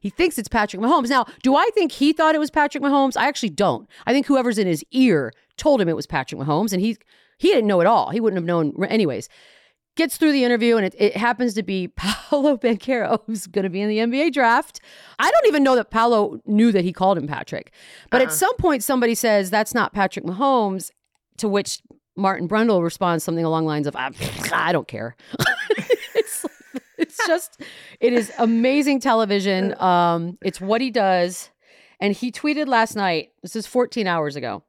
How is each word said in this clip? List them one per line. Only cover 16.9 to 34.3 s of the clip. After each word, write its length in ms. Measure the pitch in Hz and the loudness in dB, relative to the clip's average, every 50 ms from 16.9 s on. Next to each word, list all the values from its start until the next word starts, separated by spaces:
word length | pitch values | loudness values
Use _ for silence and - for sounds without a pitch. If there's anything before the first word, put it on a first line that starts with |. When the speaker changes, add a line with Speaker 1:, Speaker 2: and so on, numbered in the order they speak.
Speaker 1:
called 260 | 165 - 185 190 202 | -2 0 2 2 2
him 100 | 165 147 | 0 -2
Patrick. 440 | 143 147 - - - - - - _ _ - - - - - - _ | -6 -8 -10 -10 -10 -10 -12 -12 _ _ -20 -20 -20 -20 -20 -8 _
But 120 | - 247 | 2 2
at 60 | 262 - | 2 2
Speaker 2:
Uh-uh. 40 | 311 | 0
Speaker 1:
some 240 | - 370 403 508 | 0 0 0 0
point, 260 | - - 349 294 254 - | 0 0 0 0 0 0
somebody 300 | - 269 254 240 233 233 | -2 0 0 2 0 0
says, 360 | - - 226 214 202 196 185 | 0 0 2 2 2 2 0
"That's 220 | 190 208 214 - - | -2 -2 -2 0 -2
not 180 | 240 208 - - | -2 -2 -2 0
Patrick 320 | 208 196 180 - 202 - | -2 -2 -2 -2 -6 -8
Mahomes," 640 | - 185 190 277 277 269 247 214 196 190 190 - - _ _ _ _ _ _ _ _ _ | -8 -4 -2 0 2 2 2 0 0 -4 -6 -10 -14 _ _ _ _ _ _ _ _ _
to 100 | - - | -6 -4
which 320 | 107 196 202 190 - - - _ _ - _ _ _ _ | -2 0 -2 -2 -4 -10 -12 _ _ -20 _ _ _ _
Martin 300 | 175 202 190 190 - 180 165 | -2 -2 -2 0 -2 -4 -2
Brundle 340 | 208 214 226 233 208 180 170 | 0 2 2 2 2 2 2
responds 400 | 170 - - 196 175 170 165 - | 0 -2 -2 -2 -2 -2 -2 -2
something 220 | - 165 165 165 | -4 -4 -2 0
along 180 | 160 160 160 160 | 0 0 0 -2
the 20 | 156 | -2
lines 180 | 151 151 147 | -2 -2 -4
of, 80 | 143 - | -4 -6
"I, 140 | - 131 135 - - - - - - - - | -6 -8 -8 -8 -8 -8 -8 -8 -8 -6 -4
I 200 | - - 156 165 | -2 -2 0 0
don't 160 | 180 151 - | 0 -2 -2
care." 280 | - - 107 110 117 - _ - - - - | -6 -10 -10 -10 -10 -12 _ -20 -16 -8 -4
<laughs> 60 | - - - - - - 427 - - - 494 - - - - | -2 -2 -2 -4 -4 -4 -4 -4 0 -2 -2 -2 -2 -4 -4
It's, 280 | 453 440 - - - - 311 _ _ _ _ - 262 _ _ _ | -4 -4 -2 -6 -10 -10 -10 _ _ _ _ -14 -14 _ _ _
it's 300 | - 330 - - - 453 | -6 -6 -6 -2 -4 0
just, 340 | 359 320 359 - - _ _ 294 - - - - - - _ | 0 0 -2 -2 -10 _ _ -20 -20 -20 -20 -20 -20 -6 _
it 140 | 240 240 247 | 2 2 4
is 180 | 240 214 - - - | 2 0 -2 -2 0
amazing 640 | 233 226 226 226 233 254 269 294 285 294 277 262 | 0 2 2 2 2 2 2 2 2 2 0 0
television. 760 | - 269 233 226 226 196 208 202 190 202 190 185 190 196 - - | 2 2 2 2 2 2 0 0 0 0 0 0 0 -2 -2 0
Um, 560 | - 185 180 175 175 170 170 170 165 170 175 - | 0 2 4 4 4 2 0 0 -4 -6 -10 -6
it's 200 | - 190 - - | -8 -8 -6 -6
what 180 | 185 190 220 233 | -4 -2 -2 0
he 80 | 262 262 | -2 -2
does. 600 | 214 247 202 190 185 180 175 180 180 - - - _ _ _ _ _ _ _ _ _ _ | 0 0 2 2 2 2 0 -2 -4 -10 -16 -18 _ _ _ _ _ _ _ _ _ _
And 160 | 190 202 202 | -2 -2 -2
he 160 | - - 247 | -2 -4 -8
tweeted 360 | 220 - - 294 302 294 302 | -8 -4 -2 -2 -2 -2 -2
last 280 | 269 262 226 220 220 220 | 0 2 0 0 0 -2
night, 360 | 220 202 185 170 156 156 _ _ _ | -4 -2 0 -2 -2 -4 _ _ _
this 140 | - 175 - | -18 -10 -10
is 120 | 226 208 | -10 -10
fourteen 400 | - - 254 247 240 - 247 208 | -2 0 0 0 0 -2 -4 -2
hours 280 | 185 175 165 151 147 | -2 -2 -2 -2 -4